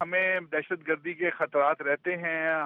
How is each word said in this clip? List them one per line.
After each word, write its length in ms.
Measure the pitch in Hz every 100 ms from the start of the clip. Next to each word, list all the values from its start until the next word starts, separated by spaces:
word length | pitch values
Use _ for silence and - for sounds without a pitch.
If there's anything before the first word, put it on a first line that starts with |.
ہمیں 400 | 170 180 185 185 165
دہشت 360 | 156 151 175 156
گردی 240 | 156 156
کے 180 | 165 175
خطرات 520 | - 151 147 143 156
رہتے 340 | 143 147 180 175
ہیں، 460 | 170 165 160 160